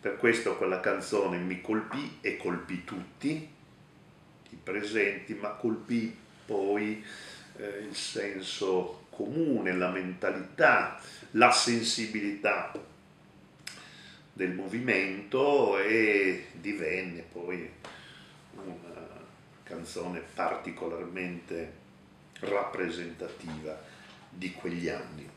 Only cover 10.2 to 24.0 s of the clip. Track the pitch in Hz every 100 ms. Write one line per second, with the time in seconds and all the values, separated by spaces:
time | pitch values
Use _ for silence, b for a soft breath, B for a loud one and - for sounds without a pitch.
10.2 | 98 92 92 - 151 117 - - B B
11.2 | B 104 127 - - 117 113 - 107 107
12.2 | 101 101 104 101 - - - - - -
13.2 | - - - - - B B B B B
14.2 | B - 92 92 95 110 127 98 95 95
15.2 | 101 131 143 143 110 98 101 110 110 101
16.2 | 95 90 - - 98 101 80 90 92 85
17.2 | 82 - 87 90 85 - B B B B
18.2 | B B - - 95 85 85 80 80 85
19.2 | - - - - - 92 - - 87 87
20.2 | - - 87 - - 85 85 85 87 92
21.2 | 90 87 - 85 80 - - - - -
22.2 | - - 98 101 101 - 90 82 85 80
23.2 | 82 - 85 78 76 78 B B